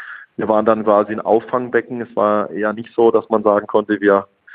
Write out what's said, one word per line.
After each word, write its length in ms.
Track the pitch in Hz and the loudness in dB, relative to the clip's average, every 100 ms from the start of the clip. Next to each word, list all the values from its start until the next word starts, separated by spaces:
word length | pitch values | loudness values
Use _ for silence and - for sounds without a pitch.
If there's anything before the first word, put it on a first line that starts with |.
| - - - - | -20 -20 -18 -8
wir 120 | 104 | -2
waren 180 | 107 107 | 0 2
dann 180 | 110 | 0
quasi 280 | 107 101 104 | 2 2 2
ein 80 | 110 | -4
Auffangbecken. 800 | - 110 110 123 123 117 113 123 | 0 0 0 -6 -2 -4 -4 -10
Es 140 | 110 | -8
war 340 | 107 104 104 98 | -2 0 0 -4
eher 220 | 92 104 | -4 -6
nicht 220 | 107 117 | -6 -8
so, 160 | - 113 | 2 4
dass 180 | 110 - | 2 0
man 140 | 110 | 0
sagen 240 | 107 104 104 | 2 0 0
konnte, 340 | 107 104 104 | -2 -2 0
wir 280 | 101 98 98 _ _ | 2 2 0 _ _